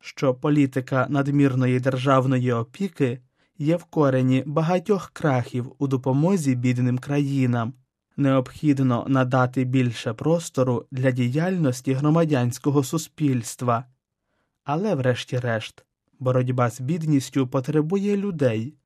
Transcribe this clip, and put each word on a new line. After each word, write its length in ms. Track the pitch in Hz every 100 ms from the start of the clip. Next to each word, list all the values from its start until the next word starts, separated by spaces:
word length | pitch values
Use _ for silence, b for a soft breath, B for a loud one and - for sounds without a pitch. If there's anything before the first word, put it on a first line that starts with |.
що 340 | - - 143
політика 720 | 127 156 147 139 131 127 135 123
надмірної 680 | 143 139 143 139 127 127 127
державної 720 | 127 131 127 131 131 131 123
опіки 680 | 117 113 - 196 - 135 120 _ _ _ _
є 180 | 147 170
в 80 |
корені 580 | - - 143 131 127 131 131
багатьох 640 | 147 160 180 175 196 156
крахів 600 | - 160 127 120 123 123 -
у 80 | 139
допомозі 680 | 131 127 131 160 196 139
бідним 440 | 127 123 123 123 123
країнам. 760 | 127 147 143 139 127 120 113 123 _ _ _ -
Необхідно 880 | 143 135 123 - 151 135 131 120 -
надати 560 | 135 127 131 127 127
більше 480 | 127 131 123 110 -
простору 760 | 110 143 170 165 - 127 120 -
для 200 | 131 131
діяльності 840 | 127 123 135 175 190 151 127 -
громадянського 920 | 131 151 160 165 143 123 120 151 143
суспільства. 1000 | 131 165 160 - 151 127 110 - 123 117 123 _ _ _ _ _ _ _
Але, 300 | - 147 214
врешті-решт, 920 | 165 127 120 - 127 120 113 - - _ _ _ _
боротьба 520 | 127 127 127 123 120
з 100 | 120
бідністю 680 | 127 175 156 143 131 - 127
потребує 680 | 135 127 151 156 196 202 202
людей 580 | 202 170 135 110 117 -